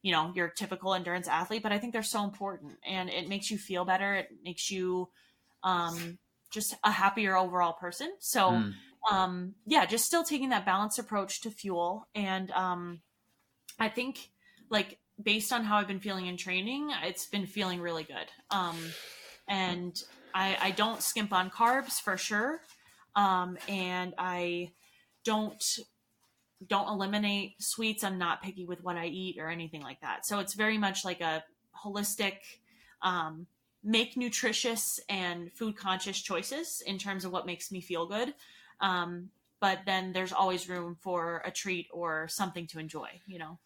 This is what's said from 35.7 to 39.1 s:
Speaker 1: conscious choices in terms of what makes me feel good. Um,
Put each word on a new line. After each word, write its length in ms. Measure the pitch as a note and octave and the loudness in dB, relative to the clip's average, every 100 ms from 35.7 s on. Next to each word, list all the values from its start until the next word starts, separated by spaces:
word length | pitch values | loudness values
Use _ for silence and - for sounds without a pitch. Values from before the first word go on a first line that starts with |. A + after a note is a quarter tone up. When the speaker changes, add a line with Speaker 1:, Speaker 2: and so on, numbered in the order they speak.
| G#3 | -2
Speaker 1:
conscious 440 | G3 F#3 G3 F#3+ | -2 0 0 -4
choices 600 | - - - C#4 E4+ - | -2 -2 0 -4 -4 -6
in 140 | - F#3+ | -6 -4
terms 260 | G3+ F#3+ | -4 -4
of 60 | F3+ | -2
what 160 | F3+ F3+ | -4 -4
makes 240 | F3 - | -8 -6
me 100 | F#3+ | -8
feel 260 | F3 E3 E3 | -4 -4 -2
good. 280 | G#3+ B3 - - - - - | -2 -2 -6 -20 -20 -20 -2
Um, 500 | F#3+ F3+ F3 | 0 0 -2